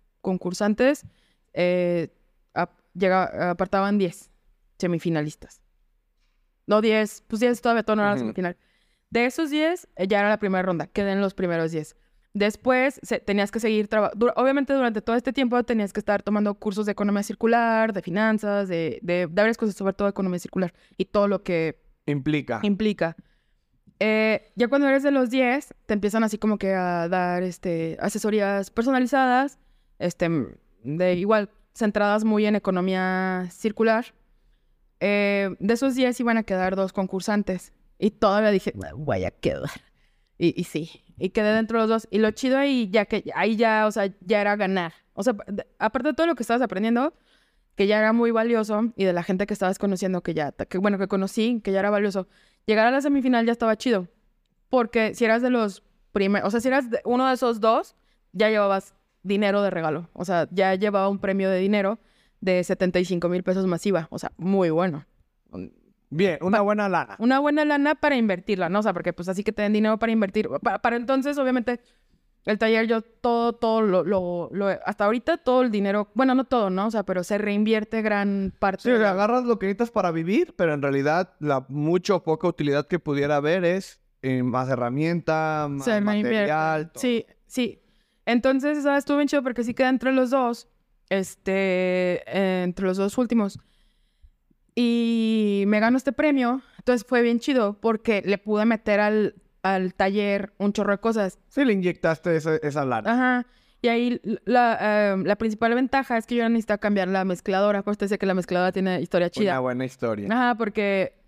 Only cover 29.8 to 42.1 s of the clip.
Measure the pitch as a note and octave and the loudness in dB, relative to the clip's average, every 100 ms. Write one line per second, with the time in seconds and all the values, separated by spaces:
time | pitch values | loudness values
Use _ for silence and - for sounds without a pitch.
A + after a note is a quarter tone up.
29.8 | _ _ F3+ - E3+ E3 F#2 - _ _ | _ _ -6 -2 0 0 -2 -10 _ _
30.8 | A#2 D#3 F3+ F3+ G3 G#3+ G3+ _ _ - | -8 -2 0 2 2 2 0 _ _ -4
31.8 | A3 G#3 G#3 G#3 A3 G#3 G#3+ G#3+ G3+ F#3 | -2 0 2 2 2 2 2 0 0 0
32.8 | F#3 F#3 F#3 F#3 F#3 F#3 F3+ - G#3+ G#3+ | 0 0 0 -2 -2 -4 -6 -6 -6 0
33.8 | A3+ A3 B3 - _ _ _ _ _ _ | 2 2 -2 -12 _ _ _ _ _ _
34.8 | _ _ F#3+ G3+ G3+ G3+ G3 - G3+ A#3 | _ _ -2 0 0 0 -2 -2 -2 0
35.8 | C4+ B3+ B3+ A#3+ A#3+ A3+ A3 F#3 F#3 F#3+ | 0 2 0 0 0 0 0 -2 -2 -2
36.8 | F#3+ - F#3+ F#3+ F3+ G#3 G3+ F#3 - _ | -2 -2 -4 -4 -2 -2 -2 -6 -10 _
37.8 | _ _ G#3+ - G#3+ G3+ A3 G3 - - | _ _ -2 2 2 4 4 2 0 -6
38.8 | D#2+ C#2+ D3 G2+ F2+ - - C#2 C2 - | -10 -8 -4 -2 -2 -4 -4 -4 -6 -12
39.8 | - _ _ _ _ - E3+ - F3 D#3 | -18 _ _ _ _ -4 -2 -2 -6 -6
40.8 | E3 - _ - F#3+ - G#3+ A3 A3 A3+ | -8 -14 _ -8 -4 0 2 2 0 0
41.8 | A3 A3+ - | 0 0 -2